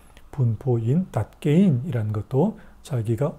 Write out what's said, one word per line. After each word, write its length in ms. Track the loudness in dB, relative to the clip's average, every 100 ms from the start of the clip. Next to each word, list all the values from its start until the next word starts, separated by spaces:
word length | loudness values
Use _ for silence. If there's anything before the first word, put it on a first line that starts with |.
| -20 -20 -14
분포인, 760 | -2 0 0 -2 0 2 0 0
닷게인이라는 1000 | -4 -4 -4 2 4 4 2 -2 -4 -2
것도 460 | -4 -2 0 0 -2 -18 -20
자기가 560 | -8 -4 -2 -2 -2